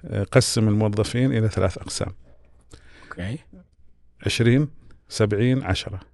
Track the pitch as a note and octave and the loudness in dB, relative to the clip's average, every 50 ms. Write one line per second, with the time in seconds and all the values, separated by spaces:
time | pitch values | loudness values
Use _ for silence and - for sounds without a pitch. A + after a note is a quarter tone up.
0 | - - G#2 G#2 G2+ - - C3+ B2 - - A#2+ G#2+ G#2+ G#2 G#2 G#2+ A2 G2+ G#2 | -12 -6 -4 -4 -4 2 4 4 4 4 2 2 2 2 4 2 2 0 2 0
1 | G#2 - - A#2+ B2+ C3 C3 A2+ A2 A2 - - F#2+ F#2 - - - - - - | -2 0 0 0 0 2 2 0 0 0 0 0 0 0 -2 -4 -10 -10 -6 -6
2 | - - - - - - - - - - - - _ _ - - - - - - | -6 -6 -8 -14 -20 -20 -20 -20 -20 -20 -20 -20 _ _ -20 -20 -20 -20 -20 -20
3 | - - - - F2 G2 A#2+ D#3 - - - F#3 - _ _ _ - - - _ | -20 -20 -14 -10 -8 -8 -8 -10 -12 -18 -20 -20 -20 _ _ _ -20 -20 -20 _
4 | _ - _ _ - - - - A#2+ A#2 A#2+ C3+ D3+ C#3 - - - - - - | _ -20 _ _ -6 -4 0 2 4 4 4 4 2 0 -6 -16 -20 -20 -20 -20
5 | _ _ - - A2+ G#2+ G#2 G2+ A2+ B2 C3 C3 - F2+ F#2+ - - - G2 F#2 | _ _ 0 0 0 2 2 2 2 2 2 0 0 -2 -2 -2 -2 -8 -10 -12
6 | - - | -14 -16